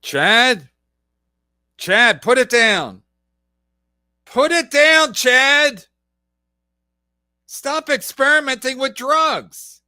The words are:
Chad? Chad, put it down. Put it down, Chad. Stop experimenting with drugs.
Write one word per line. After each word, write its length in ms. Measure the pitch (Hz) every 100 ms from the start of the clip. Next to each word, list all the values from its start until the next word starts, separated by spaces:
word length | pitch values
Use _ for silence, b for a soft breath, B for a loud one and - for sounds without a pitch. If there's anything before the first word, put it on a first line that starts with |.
Chad? 640 | - 135 165 226 254 220 135 _ _ _ _ _ _ _ _ _ _ _
Chad, 460 | - 202 240 160
put 160 | 214 254
it 120 | 247
down. 520 | 240 226 196 131 95 _ _ _ _ _ _ _ _ _ _ _ _
Put 280 | _ - 302
it 180 | 339 -
down, 420 | 285 302 320 311
Chad. 760 | 202 247 254 269 285 294 214 _ _ _ _ _ _ _ _ _ _ _ _ _ _ _ _ _
Stop 420 | - 277 311 302
experimenting 880 | 269 - - 277 302 285 247 254 262
with 160 | 262
drugs. 880 | 208 254 311 320 202 - - - -